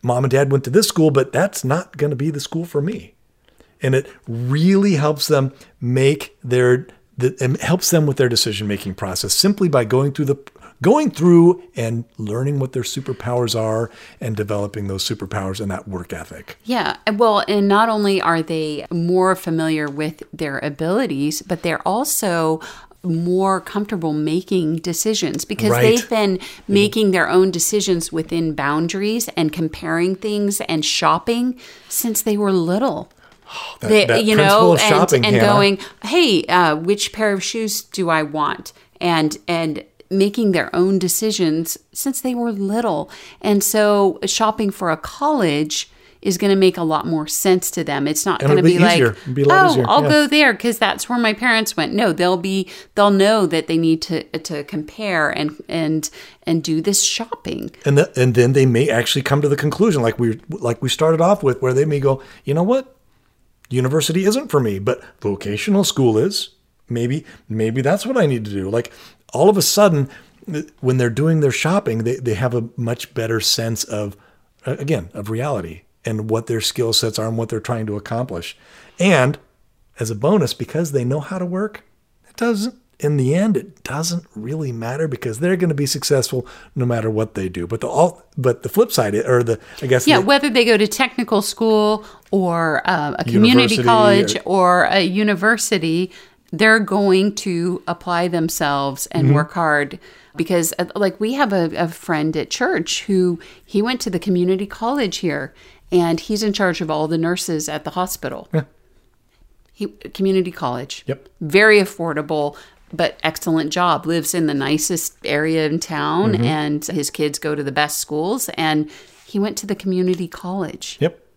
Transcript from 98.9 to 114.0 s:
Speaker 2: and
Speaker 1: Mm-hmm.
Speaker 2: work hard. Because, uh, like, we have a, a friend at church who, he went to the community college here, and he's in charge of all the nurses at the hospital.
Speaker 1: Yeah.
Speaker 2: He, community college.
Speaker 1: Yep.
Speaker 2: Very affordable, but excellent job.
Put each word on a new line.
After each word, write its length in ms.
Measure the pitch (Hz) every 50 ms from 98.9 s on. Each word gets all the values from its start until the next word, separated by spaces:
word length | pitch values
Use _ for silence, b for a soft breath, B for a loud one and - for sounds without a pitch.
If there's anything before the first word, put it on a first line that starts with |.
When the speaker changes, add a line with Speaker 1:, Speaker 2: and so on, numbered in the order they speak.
| 135 135 - -
Speaker 2:
and 140 | - 170 143
Speaker 1:
Mm-hmm. 80 | 131 139
Speaker 2:
work 180 | 147 151 156 -
hard. 460 | 180 170 156 151 147 143 139 - - B B B B B B B
Because, 360 | - 170 - 190 175 165 - - -
uh, 60 | 180 170 -
like, 220 | 202 208 190 - -
we 140 | 214 220 254
have 180 | 277 294 220 196
a, 180 | 190 170 160 -
a 120 | - 175 165
friend 480 | 165 - - - 170 151 151 160 156
at 140 | 156 - -
church 540 | - - 247 359 381 - 170 - - - -
who, 340 | - 196 185 185 180 175 165 B B B B B
he 160 | _ - 202 208
went 180 | 240 262 240 -
to 80 | 233
the 80 | 180 185
community 480 | - 208 185 180 180 175 190 185 208
college 520 | 196 - - 220 240 277 285 254 190 170 -
here, 340 | - 170 143 143 143 - b b b b b b b - -
and 260 | 180 170 170 170 165
he's 240 | - - 214 202 220
in 100 | 214 202
charge 280 | - 202 185 165 -
of 100 | 180 156
all 160 | 156 151 156 151
the 100 | 165 160
nurses 500 | 165 170 175 180 - - 170 151 156 156
at 160 | 151 151 -
the 60 | -
hospital. 580 | - 180 180 185 - - - 131 - - - _ -
Speaker 1:
Yeah. 120 | 160 139 - _ _ _ _ _ _ _ _ _ _ _ _ _ _ _ _ _ _ _ _ _
Speaker 2:
He, 140 | _ 208 -
community 640 | - _ - - - - 190 190 190 190 180 180 175
college. 500 | - 160 131 123 127 131 139 - - -
Speaker 1:
Yep. 220 | - 131 - - - _ _
Speaker 2:
Very 400 | 165 151 147 196 208 220 214 208
affordable, 760 | 190 190 - - 170 165 151 147 151 147 160 151 147 147 147 B B B B B B _ -
but 260 | 160 170 - - _ -
excellent 480 | 160 156 - - 180 160 160 156 151 156
job. 340 | 180 180 175 160 143